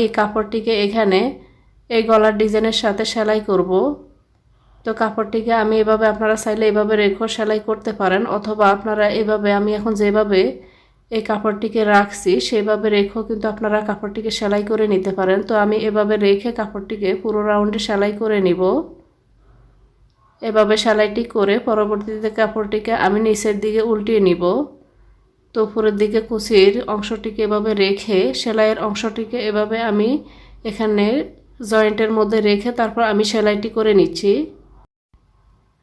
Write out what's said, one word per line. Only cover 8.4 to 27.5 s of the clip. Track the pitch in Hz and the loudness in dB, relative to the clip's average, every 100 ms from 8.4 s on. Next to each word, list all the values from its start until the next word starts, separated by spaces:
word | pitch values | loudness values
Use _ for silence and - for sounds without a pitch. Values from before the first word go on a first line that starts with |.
| 214 214 202 202 | -4 2 4 2
আপনারা | 220 214 208 | 0 0 0
এভাবে, | - 214 214 208 | 0 0 0 2
আমি | 202 208 | 2 0
এখন | 208 214 208 | -2 -2 0
যেভাবে | 208 214 208 190 233 - - _ _ _ - | 2 2 2 2 2 -2 -14 _ _ _ -8
এই | 226 | -6
কাপড়টিকে | 214 208 214 208 220 220 208 | -2 -2 -2 -2 -2 0 4
রাখছি | 202 202 - 185 208 | 4 2 -2 0 0
সেভাবে | - 220 208 208 214 | 2 0 0 0 2
রেখেও | 208 202 226 | 0 0 -2
কিন্তু | 214 214 220 | -6 -4 -4
আপনারা | 208 214 214 | -4 -2 -2
কাপড়টিকে | 208 202 208 214 226 | -2 -6 -8 -8 -6
সেলাই | 214 208 208 208 | -4 -2 -2 -2
করে | 220 214 | -2 0
নিতে | 190 190 | 0 0
পারেন। | 190 190 196 | -2 0 0
তো | - 220 | 0 0
আমি | 208 214 214 | 2 0 0
এভাবে | 208 208 214 | 0 0 2
রেখে | 202 196 240 | 2 2 0
কাপড়টিকে | 233 202 202 196 208 190 185 | -6 -6 -8 -10 -4 -2 -2
পুরো | 226 208 208 | -2 -2 0
রাউন্ডে | 208 208 214 | 0 0 -2
সেলাই | 208 202 208 208 | -2 -2 -2 -2
করে | 220 208 | -2 0
নিব। | 185 175 185 254 - - _ _ _ _ _ _ _ _ _ _ _ _ _ _ | 0 2 0 0 -4 -12 _ _ _ _ _ _ _ _ _ _ _ _ _ _
এভাবে | 226 220 208 214 | -2 2 4 2
সেলাইটি | 226 208 208 208 233 220 | 2 2 2 0 -4 0
করে | 196 220 | 2 0
পরবর্তীতে | 240 214 208 208 208 214 220 214 | 0 0 0 -2 -6 -6 -4 -2
কাপড়টিকে | 214 220 208 214 208 226 190 | -2 -2 -4 -4 -2 0 2
আমি | 208 | 2
নিচের | 220 208 220 202 | 2 0 0 -2
দিকে | 214 214 | -2 0
উল্টিয়ে | 220 214 208 220 190 | 0 0 0 2 4
নিব। | 175 180 226 294 - _ _ - _ _ _ _ 233 | 2 0 0 -4 -10 _ _ -20 _ _ _ _ -4
তো | |
উপরের | 214 226 214 202 | -2 0 0 2
দিকে | 208 220 | 0 0
কুচির | 220 220 208 214 196 208 - | -2 -4 2 4 6 4 -2
অংশটিকে | 214 202 220 220 208 | -6 -6 -8 -6 -4
এভাবে | 214 | -2